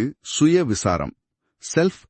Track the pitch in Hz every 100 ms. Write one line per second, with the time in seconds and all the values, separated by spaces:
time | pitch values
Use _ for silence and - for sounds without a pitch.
0 | 123 - - - 151 175 147 101 98 87
1 | 67 - _ _ _ _ - 165 185 -